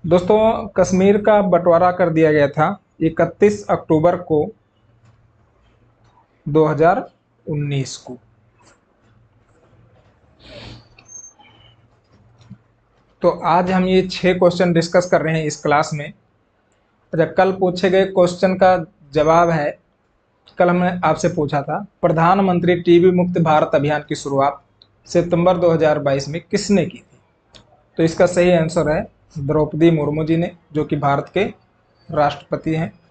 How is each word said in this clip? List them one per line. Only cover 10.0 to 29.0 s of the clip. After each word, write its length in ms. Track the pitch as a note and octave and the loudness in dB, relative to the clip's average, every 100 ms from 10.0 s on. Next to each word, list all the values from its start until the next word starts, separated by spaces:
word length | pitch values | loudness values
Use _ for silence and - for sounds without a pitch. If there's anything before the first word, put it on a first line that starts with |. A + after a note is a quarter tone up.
| _ _ _ _ - A#2+ - - _ - _ - - _ _ _ _ _ _ _ _ _ _ _ _ - _ _ _ _ _ _ | _ _ _ _ -20 -20 -20 -20 _ -20 _ -20 -20 _ _ _ _ _ _ _ _ _ _ _ _ -20 _ _ _ _ _ _
तो 80 | F3 | -2
आज 400 | E3+ F3 E3+ F3+ | -2 0 0 0
हम 140 | F#3 | 0
ये 240 | F#3 F#3 F#3 | 2 0 0
छः 300 | - F3 F3+ | -4 -2 2
question 340 | F3 E3+ F3+ | 2 2 0
discuss 360 | E3 E3+ F#3 F3+ | 0 0 -2 0
कर 120 | E3 | -2
रहे 160 | D3+ D#3+ | 0 -2
हैं 80 | D3+ | -4
इस 160 | D3 | -6
class 280 | D3+ D3 D#3 | -2 0 0
में। 180 | D3 D3 - _ _ _ _ _ _ _ _ _ | -6 -12 -18 _ _ _ _ _ _ _ _ _
अच्छा, 120 | D#3 | -4
कल 280 | D#3 - F#3+ | -2 0 0
पूछे 380 | F#3+ F#3 F3+ F#3+ | 0 -2 0 0
गए 140 | F#3+ | 2
question 500 | F#3+ F#3+ F3+ F3+ F#3+ | 0 2 0 2 -2
का 320 | F#3 F#3+ F#3 D#3 _ C#3+ | 2 2 2 -4 _ _
जवाब 380 | C#3+ D3+ E3 E3+ | 0 2 4 2
है, 280 | D#3+ D3 - _ _ _ _ _ _ _ - | 0 -2 -6 _ _ _ _ _ _ _ 0
कल 120 | G3+ | 2
हमने 300 | F3+ F3+ F3+ | 2 -2 -2
आपसे 240 | D#3+ D#3 F3 | -2 0 -2
पूछा 340 | E3+ D3 D3 | -2 -4 -4
था 240 | C#3 E3+ G#3 _ | -4 -8 -10 _
प्रधानमंत्री 800 | F3 D#3+ E3 G3 G3 F3 F3 F3 | -2 2 2 2 2 0 0 0
टीबी 300 | F3 E3+ F#3 | 4 4 6
मुक्त 300 | F3+ F3+ F#3 | 2 0 0
भारत 300 | D#3 D3+ D3 | 2 2 2
अभियान 300 | D3 C#3+ D3+ - | 0 0 -4 -6
की 60 | |
शुरुआत 480 | D3 C#3+ C#3 C#3 - _ _ _ _ - | -10 -4 -2 -2 -4 _ _ _ _ -4
सितंबर 500 | E3+ E3+ E3+ F3 F3 | -2 0 0 2 2
दो 140 | E3+ | 2
हज़ार 280 | D#3+ D#3 D3+ | 2 0 0
बाईस 300 | C#3+ C#3 C#3 | -2 -4 -6
में 120 | D#3+ - | -12 -6
किसने 360 | G3 - G3 E3+ | -6 0 0 -2
की 120 | - | -10
थी? 200 | _ _ _ _ _ - _ _ _ - | _ _ _ _ _ -20 _ _ _ -2
तो 60 | |
इसका 240 | E3 - F3+ | -2 0 0
सही 260 | F3+ F3+ | 2 2
आंसर 360 | E3+ D#3+ E3+ D3+ | 2 0 -2 -2
है 200 | D#3+ | -4